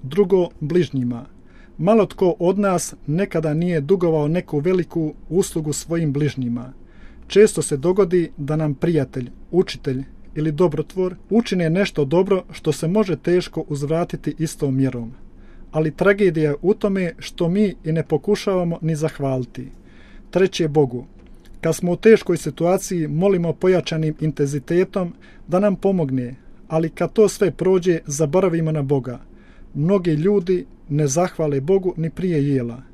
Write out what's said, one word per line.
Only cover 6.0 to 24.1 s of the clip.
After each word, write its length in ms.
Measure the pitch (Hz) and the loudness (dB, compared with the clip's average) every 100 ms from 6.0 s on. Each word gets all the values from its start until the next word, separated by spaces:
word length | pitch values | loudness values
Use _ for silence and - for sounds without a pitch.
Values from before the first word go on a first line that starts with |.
| 160 | -2
bližnjima. 600 | 139 147 - 123 120 127 - - - - - - | 0 -2 -2 -4 -4 -8 -18 -20 -20 -20 -20 0
Često 340 | 196 214 165 | 4 4 4
se 160 | - 143 | -4 -2
dogodi 540 | 160 185 190 180 165 - | 0 2 2 2 0 -6
da 180 | 143 156 | -4 -2
nam 180 | 151 | -2
prijatelj, 560 | 139 170 156 131 131 123 - - | 0 0 0 -2 -6 -10 -14 -2
učitelj 520 | 175 185 - 147 131 139 - - - | 0 0 -4 -4 -4 -6 -16 -12 -4
ili 160 | 156 | -4
dobrotvor 640 | 151 180 147 - 190 185 185 - | 2 2 2 -6 -4 -4 -6 -2
učine 400 | 214 233 185 165 | 0 0 0 2
nešto 360 | 170 202 - 139 | 2 0 0 2
dobro 380 | 165 196 190 - | 2 2 0 -2
što 200 | - 156 | -6 -4
se 160 | 147 165 | -2 0
može 280 | 202 196 151 | 0 0 -2
teško 500 | - 180 170 - 156 | 0 0 0 -8 -6
uzvratiti 680 | 143 143 160 170 - - 143 | -6 -2 -2 -2 -4 -8 -4
istom 380 | 156 - 143 135 | -6 -4 -2 0
mjerom. 360 | 135 120 113 - - - - - - | 0 -2 -12 -14 -20 -20 -20 -20 -6
Ali 200 | 156 156 | -2 -2
tragedija 580 | - 277 202 196 160 151 | 2 2 4 2 2 0
je 60 | 143 | 0
u 120 | 175 | 0
tome 400 | 214 208 190 180 165 | 0 0 0 -2 -6
što 300 | - - 170 | -16 -2 0
mi 260 | 190 208 - | 2 0 0
i 80 | 160 | -4
ne 120 | 160 | -2
pokušavamo 760 | 151 - - 208 - 185 170 165 | 0 -2 0 0 0 0 0 -2
ni 140 | 160 156 | -4 -2
zahvaliti. 720 | 151 - 139 131 120 - 127 - - - - - - | -4 -4 -4 -2 -6 -10 -16 -18 -20 -20 -20 -20 -4
Treće, 360 | 180 185 - 165 | 0 2 2 0
Bogu. 380 | 151 135 120 - - - - - - | 2 2 -2 -12 -20 -20 -20 -20 -6
Kad 140 | 160 160 | -4 -2
smo 160 | 175 | -2
u 40 | 175 | 4
teškoj 420 | 220 214 - 170 | 6 6 4 -4
situaciji, 680 | 156 - 170 190 - 180 151 | -4 -2 0 0 -2 -4 -2
molimo 460 | 147 196 185 170 | 0 2 2 0
pojačanim 600 | 151 185 180 - 160 156 | 0 2 2 0 -2 -2